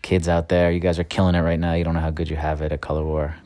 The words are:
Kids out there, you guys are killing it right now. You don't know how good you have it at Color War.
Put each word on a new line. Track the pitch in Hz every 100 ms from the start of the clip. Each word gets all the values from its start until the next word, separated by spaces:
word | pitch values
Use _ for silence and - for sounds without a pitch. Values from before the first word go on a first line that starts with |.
Kids | - 95 85
out | 85 82
there, | 87 87
you | 87
guys | 90 85
are | 82
killing | - 92
it | 87
right | 82 82
now. | 85
You | 82 85
don't |
know | 82
how | 80
good | 80 80
you | 76
have | 76 76
it | 78
at | 76
Color | - 78 78
War. | 78 73 78